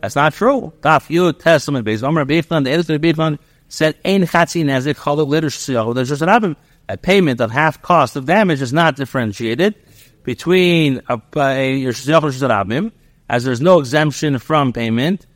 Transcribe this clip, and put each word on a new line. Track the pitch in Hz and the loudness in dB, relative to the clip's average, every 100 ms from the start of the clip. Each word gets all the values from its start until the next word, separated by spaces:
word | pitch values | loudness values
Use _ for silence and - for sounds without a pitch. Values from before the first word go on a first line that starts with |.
That's | 104 143 | -4 0
not | 151 - | 0 2
true. | 226 277 160 - | 0 0 -4 -6
Daf | 151 156 - | 0 0 0
Yud, | 165 175 147 | 0 0 0
Testament, | 160 160 - 139 107 | 2 2 2 -4 -2
Beis | 107 | -4
Vamar, | 131 160 | -2 -2
Rabbi | 135 | 0
Yochanan, | 160 160 165 135 | -2 0 -2 0
the | |
editor | 156 165 | -2 -2
of | 151 | 0
Rabbi | 165 156 | 0 0
Yochanan | 160 147 _ _ _ | -2 -4 _ _ _
said, | - 156 - - | -2 -2 0 0
"Ein | 196 | 0
Chatzi | 175 175 170 170 | 2 2 0 0
Nezek, | 147 135 135 143 | 0 0 -2 -4
Chaluk, | - 147 147 | -2 -2 0
later | 151 156 | 0 -2
Shus | - - | -6 -4
Yachid, | 123 113 120 | -2 -2 -2
there's | 127 | -4
Shus | 143 165 | -2 2
Rabim." | 226 214 151 _ _ - | 2 2 -6 _ _ -14
A | - | -8
payment | - 196 170 120 | 2 4 4 0
of | 117 | -2
half | 117 156 - | 0 -2 -2
cost | - 175 131 147 | 0 2 2 -2
of | 131 | 0
damage | 190 202 143 | 2 2 0
is | 131 | -2
not | 147 165 139 | 0 0 0
differentiated | 135 135 113 101 117 120 190 208 _ - _ _ | -6 -4 -4 -4 -4 0 0 -2 _ -20 _ _
between | - 123 165 185 180 170 151 127 - | -10 -8 0 2 4 2 2 -2 -4
a, | 120 _ 151 | -8 _ -2
a, | 139 135 135 135 131 | -2 0 -2 -2 -4
a | |
Shus | 110 131 | -4 2
Yachid | 160 | 2
and | 151 | 2
Shus | 131 135 | -2 0
Rabim, | 107 98 120 220 _ _ _ _ | 0 0 -4 -4 _ _ _ _
as | 123 123 | -4 -2
there's | 120 | 0
no | 160 180 | 4 4
exemption | 131 147 151 131 156 135 | 4 0 0 -2 -4 -4
from | - 156 135 | -2 0 0
payment | 120 113 113 143 190 _ | -2 -2 0 0 -2 _